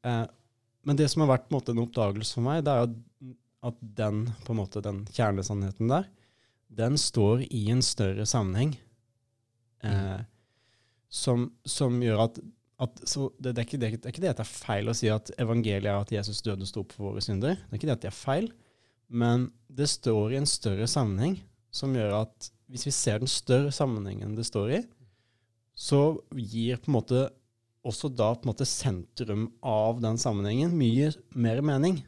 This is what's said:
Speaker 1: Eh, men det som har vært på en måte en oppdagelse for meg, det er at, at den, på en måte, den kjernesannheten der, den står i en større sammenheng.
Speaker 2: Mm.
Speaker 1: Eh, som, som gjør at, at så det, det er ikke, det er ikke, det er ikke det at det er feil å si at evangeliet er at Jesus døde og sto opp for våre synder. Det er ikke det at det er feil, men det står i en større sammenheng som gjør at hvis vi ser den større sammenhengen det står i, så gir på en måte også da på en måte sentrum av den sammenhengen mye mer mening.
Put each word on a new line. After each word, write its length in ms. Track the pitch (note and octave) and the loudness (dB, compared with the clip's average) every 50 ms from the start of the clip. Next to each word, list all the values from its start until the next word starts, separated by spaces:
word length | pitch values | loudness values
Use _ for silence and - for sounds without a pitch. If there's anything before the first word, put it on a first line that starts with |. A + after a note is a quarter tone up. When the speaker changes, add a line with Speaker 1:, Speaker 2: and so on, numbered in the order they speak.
| - | -2
Speaker 1:
Eh, 220 | B2 A#2+ A#2 A#2 - _ _ _ _ _ _ _ _ _ _ _ | -2 -2 -2 -2 -4 _ _ _ _ _ _ _ _ _ _ _
men 140 | D3 C#3+ C#3 | 0 4 4
det 80 | D3+ C#3 | 4 4
som 140 | - D#3+ D#3 | 4 4 4
har 80 | C#3+ | 4
vært 160 | C3 B2 - | 4 2 2
på 80 | - D3+ | -2 -2
en 40 | C3+ | -2
måte 140 | - - A#2+ | 0 0 0
en 100 | A#2 A#2+ | 0 0
oppdagelse 540 | A#2 - B2 A2 G2+ G2 G#2 A2 - - | 0 0 0 0 2 0 -2 -4 -4 -2
for 80 | B2 A#2 | -2 0
meg, 160 | C3 D3+ E3 C#3+ | 0 0 0 2
det 120 | D3 C#3 | 2 4
er 100 | A#2+ A#2+ | 4 2
at, 120 | A#2+ A2+ A2+ - _ _ _ C3+ B2+ B2 _ _ _ _ _ - | 2 0 -8 -14 _ _ _ -20 -20 -20 _ _ _ _ _ -8
at 160 | A#2+ A#2 - A#2+ A2 G#2 | -8 -8 -8 -16 -12 -4
den, 260 | A2 A2 G#2+ G#2 G#2+ A2+ A#2+ A2 - - | -2 -2 0 0 0 -2 -4 -6 -8 -6
på 100 | - A#2 | -4 -4
en 60 | A2 | -4
måte, 220 | G2 F#2+ - G#2+ G#2 | -4 -4 -6 -6 -6
den 180 | G#2+ G2+ G2 G#2 | -4 -6 -6 -8
kjernesannheten 840 | G#2+ - - A#2 G#2 G2 G2 F#2+ - G#2+ G2+ G2 F#2+ F#2+ - A2 A#2 | -6 0 2 2 2 2 0 -2 -2 -2 -2 -2 -4 -2 -2 0 2
der, 140 | C3+ E3+ G3 - - _ _ _ _ _ _ _ _ _ _ _ | 2 0 0 -4 -12 _ _ _ _ _ _ _ _ _ _ _
den 280 | A2+ G#2 A2+ B2 C#3+ C#3+ | -4 -2 0 0 0 0
står 460 | - - - A#2+ G#2 G2+ A2+ B2+ C3+ | 0 0 2 4 4 4 4 2 0
i 180 | - - A#2 G#2 G#2+ | -4 -4 -2 0 2
en 100 | A#2+ C3 | 2 2
større 460 | B2 - - - G#2+ F#2+ F#2+ G#2 G#2+ | 2 0 0 0 0 0 0 -2 -2
sammenheng. 480 | - - A#2 G#2 F#2+ F#2 G#2+ C3+ D#3 C#3 - - _ _ _ _ _ _ _ _ _ _ _ _ _ _ _ _ _ _ _ - | 0 0 0 0 0 2 2 0 0 -2 -6 -12 _ _ _ _ _ _ _ _ _ _ _ _ _ _ _ _ _ _ _ -2
Speaker 2:
Mm. 60 | G#2 | 0
Speaker 1:
Eh, 300 | G2+ G2 G2 F#2+ F#2+ G#2 A2 - _ _ _ _ _ _ _ _ _ _ _ _ _ _ _ _ | 0 0 0 -2 -4 -6 -8 -12 _ _ _ _ _ _ _ _ _ _ _ _ _ _ _ _
som, 360 | - - - C#3+ B2 A#2+ B2 A#2+ - _ _ | -8 -2 2 2 2 2 2 -2 -6 _ _
som 340 | - - - D3+ B2+ B2 B2 B2 | -8 -2 0 2 2 2 2 4
gjør 220 | A#2 A2 G#2 A2+ | 4 4 4 4
at, 100 | - - - - - - _ _ _ _ - | 2 2 -6 -16 -16 -20 _ _ _ _ -6
at 200 | C3 A#2+ _ - - | -6 -6 _ -8 -6
så 220 | - - C#3 C3+ C3 - - | -4 -2 -2 -4 -4 -6 -6
det, 140 | C3+ B2+ A#2+ | -6 -4 -2
det 60 | A#2+ A#2 | -2 -4
er 20 | |
ikke, 140 | - - C3+ | -4 -2 -2
det 80 | A#2+ | -2
er 60 | A2 A2+ | -2 -2
ikke, 60 | A#2 - | -4 -8
det 60 | B2 | -10
er 40 | - | -6
ikke 100 | E3 F#3+ | -2 -2
det 60 | F3+ A#2 | -2 0
at 60 | - | -2
det 40 | A2 | -6
er 60 | - | -8
feil 400 | - - - - G#2+ G2+ G#2 A2 | -10 -12 -4 -2 -2 0 0 -2
å 40 | A#2+ | -2
si 100 | - A#2+ G#2+ | 0 2 2
at 220 | G#2+ A2 - - - - | 2 2 -2 -8 -4 -4
evangeliet 480 | B2 A2 A#2 A#2+ A2 A2 G2+ G2 G2 | 0 2 2 2 2 2 0 0 0
er 140 | G#2 G2+ G2+ G2+ | 0 0 0 0
at 80 | - | -2
Jesus 320 | A2+ G2+ G2+ G#2+ G#2+ - - | -4 -4 -4 -4 -6 -4 -4
døde 220 | A2 G2+ F#2+ F#2+ | -4 -4 -4 -6
og 20 | F#2+ | -8
sto 140 | - A2 G2 | -6 -8 -8
opp 80 | - - | -8 -10
for 140 | - G2+ G2 G#2 | -8 -8 -6 -6
våre 100 | G#2+ G2 | -6 -4
synder. 320 | - G2+ F#2+ A2+ D3 F#3 | -2 -2 0 0 0 -2
Det 160 | F#3+ - - | -4 -6 -10
er 80 | - - | -8 -4
ikke 100 | - D3+ | -2 -2
det 60 | A#2+ | -2
at 80 | - - | -2 -4
det 40 | - | -10
er 60 | - | -10
feil, 320 | - - C3+ C3+ E3 A3 A3+ - - _ _ _ _ _ _ _ _ _ | -6 -2 -2 0 0 -2 -4 -8 -16 _ _ _ _ _ _ _ _ _
men 400 | _ A#2+ A#2 A#2 A#2+ A#2+ B2 B2 - _ _ _ _ | _ 0 2 2 4 4 2 0 -2 _ _ _ _
det 160 | C3 B2+ D3 | -4 -2 -2
står 460 | C#3+ - - - B2+ A2 G#2 G#2 A2 C3 | -2 -2 -2 0 2 2 2 2 0 0
i 20 | C#3 | 0
en 80 | D3 C#3+ | 0 -2
større 360 | - - - A2 F#2+ G2 A2+ B2+ | -2 -2 -2 -2 0 0 0 0
sammenheng 460 | - D3 B2 G#2 F#2+ F#2+ A#2+ F3 G3 F3+ - - _ _ _ _ - | 0 0 0 0 0 0 0 0 -2 -4 -8 -20 _ _ _ _ -10
som 200 | - C#3 C3+ C3 | -6 -4 -2 0
gjør 220 | B2 G#2+ G#2 G2+ G#2+ | 0 0 0 0 0
at 300 | A2+ A#2 _ _ - - _ _ _ | -2 -4 _ _ -18 -18 _ _ _
hvis 160 | - C3 A#2+ - | -14 -12 -8 -4
vi 80 | C#3+ | -4
ser 300 | C3 - - - G#2 G#2+ B2+ | -2 0 0 0 0 0 0
den 60 | C3 | -2
større 400 | - - - - B2+ B2+ C#3 D3 | -2 -2 2 4 4 4 4 2
sammenhengen 600 | C#3 - D3 C3 A#2 G#2+ G2 G2 G2 G2+ G2 G#2 G#2+ | 0 0 0 0 0 -2 -4 -6 -6 -6 -6 -6 -4
det 80 | A2 A#2 | -4 -6
står 300 | - - A2 G2+ A2+ C#3+ | -4 -2 -2 0 0 0
i, 40 | G#3+ A#3+ - _ _ - _ _ _ _ _ _ _ _ _ _ _ _ _ _ | -2 -4 -6 _ _ -20 _ _ _ _ _ _ _ _ _ _ _ _ _ _
så 240 | - - - C#3+ C#3 C#3+ D#3 D#3+ - - _ - | -12 -2 2 4 6 6 4 2 -2 -8 _ -8
gir 460 | C3 A2+ G2+ A2+ A2+ A2+ A#2+ B2 A#2+ - | -8 -6 -4 -2 -2 0 0 -2 -2 0
på 80 | - | 2
en 60 | C#3 | 2
måte 240 | A#2 G#2+ - B2+ B2+ C3+ - - _ _ _ _ _ _ _ _ _ - | 2 2 2 2 2 2 0 -4 _ _ _ _ _ _ _ _ _ -8
også 220 | B2 A2 - - D3 | -8 -6 -4 -6 -4
da 220 | B2+ A#2 G#2+ G#2+ A#2+ | 0 2 2 2 2
på 80 | A#2+ - | 0 -2
en 60 | B2+ | -4
måte 160 | G2+ - C3 | -2 0 -2
sentrum 760 | - - - - C3 G2 F2+ E2 _ _ - A2+ G#2+ G2+ G#2 A2+ A#2 - _ - | -2 -2 -2 0 -2 -2 -2 -6 _ _ -8 -6 -2 -2 -2 -2 -4 -6 _ -4
av 380 | C3+ A2 G#2+ G#2+ A2+ A#2 A#2+ A#2 | 0 2 4 4 2 2 2 0
den 160 | A2 A2+ A#2 | 0 0 0
sammenhengen 540 | - B2+ A2 G2+ G2 G#2 A2 C3 D3+ F3 F3 | 0 0 0 0 0 0 0 2 2 2 2
mye 380 | E3 C3+ A2+ A2+ C3 D3 D#3 D3+ - - _ - C3 | 4 4 4 4 4 2 2 0 -4 -12 _ -2 0
mer 220 | A#2 A2+ A2+ C3 C#3+ | 2 2 2 2 2
mening. 380 | D3+ C#3 C3+ D3 F3+ F#3+ D3 C3 | 2 2 4 2 2 2 0 -4